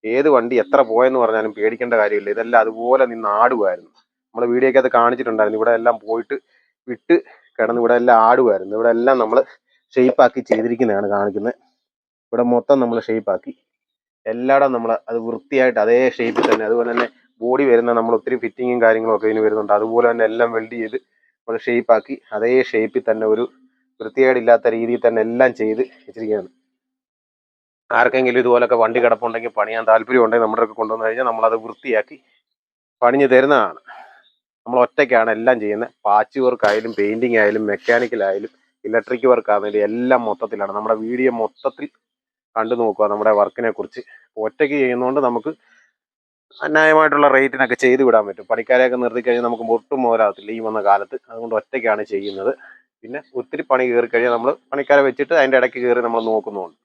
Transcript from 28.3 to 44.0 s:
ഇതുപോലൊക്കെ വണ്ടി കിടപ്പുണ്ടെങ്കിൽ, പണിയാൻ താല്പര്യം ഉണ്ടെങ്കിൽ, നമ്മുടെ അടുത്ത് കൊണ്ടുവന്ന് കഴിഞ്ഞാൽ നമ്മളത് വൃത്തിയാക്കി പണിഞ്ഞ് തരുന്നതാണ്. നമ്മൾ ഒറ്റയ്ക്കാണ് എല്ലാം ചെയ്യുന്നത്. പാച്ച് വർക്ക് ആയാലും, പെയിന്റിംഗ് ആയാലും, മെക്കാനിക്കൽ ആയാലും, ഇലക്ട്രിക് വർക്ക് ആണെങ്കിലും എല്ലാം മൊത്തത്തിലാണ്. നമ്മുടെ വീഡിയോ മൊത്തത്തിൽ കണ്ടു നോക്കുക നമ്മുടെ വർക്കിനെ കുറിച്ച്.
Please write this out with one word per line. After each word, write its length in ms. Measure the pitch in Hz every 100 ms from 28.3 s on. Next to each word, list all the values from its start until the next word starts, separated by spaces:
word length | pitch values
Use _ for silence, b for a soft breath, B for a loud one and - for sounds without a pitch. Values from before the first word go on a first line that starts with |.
| 123
ഇതുപോലൊക്കെ 340 | 123 120 120 120
വണ്ടി 160 | 113 120 120
കിടപ്പുണ്ടെങ്കിൽ, 460 | 113 117 113 117 110
പണിയാൻ 260 | 104 113 110
താല്പര്യം 340 | 113 110 127 113
ഉണ്ടെങ്കിൽ, 200 | 117 110
നമ്മുടെ 160 | 113
അടുത്ത് 140 | 113 117
കൊണ്ടുവന്ന് 260 | 110 110 110
കഴിഞ്ഞാൽ 200 | 113 127
നമ്മളത് 280 | 113 110 113 110
വൃത്തിയാക്കി 520 | 107 117 110 - 135 _ _ _ _ _ _ _ _
പണിഞ്ഞ് 240 | 120 135 139
തരുന്നതാണ്. 460 | 127 139 139 98 - - B B B B _ _ _ 117
നമ്മൾ 140 | 123 123
ഒറ്റയ്ക്കാണ് 440 | - 135 120 113 110
എല്ലാം 200 | 117 123
ചെയ്യുന്നത്. 280 | 104 104 117 _ 104
പാച്ച് 320 | 104 110 135 127
വർക്ക് 200 | 123 104
ആയാലും, 240 | 104 113 104
പെയിന്റിംഗ് 380 | 101 113 123 117
ആയാലും, 220 | 104 107 107
മെക്കാനിക്കൽ 520 | 98 - 120 120 113 98
ആയാലും, 220 | 98 110 _ _ _ 104
ഇലക്ട്രിക് 400 | 113 - 127 127
വർക്ക് 200 | 120 110 104
ആണെങ്കിലും 300 | 104 104 104
എല്ലാം 320 | 113 123 127 113
മൊത്തത്തിലാണ്. 440 | 101 110 107 98 101
നമ്മുടെ 180 | 110 110 110
വീഡിയോ 280 | 123 131 117
മൊത്തത്തിൽ 460 | 110 _ 139 - 143 _ _ _ _ _ _ 113
കണ്ടു 180 | 110 120
നോക്കുക 240 | 113 101 104
നമ്മുടെ 200 | 104 107 104
വർക്കിനെ 300 | 98 - 117 -
കുറിച്ച്. 240 | 90 -